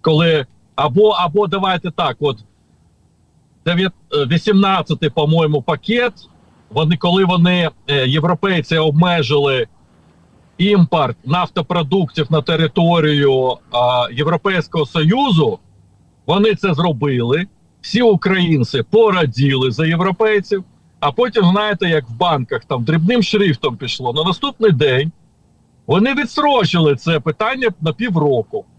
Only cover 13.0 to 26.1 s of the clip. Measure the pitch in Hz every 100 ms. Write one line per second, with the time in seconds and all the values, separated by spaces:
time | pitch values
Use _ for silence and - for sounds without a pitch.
13 | 151 147 143 131 127 123 _ 123 123 127
14 | 151 123 151 160 202 185 - 170 147 170
15 | 156 240 277 165 127 92 _ _ _ _
16 | _ _ - 190 220 208 196 151 175 123
17 | 143 123 117 151 196 _ _ _ - 226
18 | 240 196 180 190 175 151 120 135 - 214
19 | 220 185 151 117 139 131 131 120 160 165
20 | 190 180 220 208 190 196 185 _ _ _
21 | 143 139 247 220 180 196 214 202 180 156
22 | 117 117 180 147 120 123 - 127 117 160
23 | 170 247 196 208 196 131 147 120 127 -
24 | 131 147 170 180 285 - 220 135 143 127
25 | 156 - _ _ _ _ _ _ - 170
26 | 240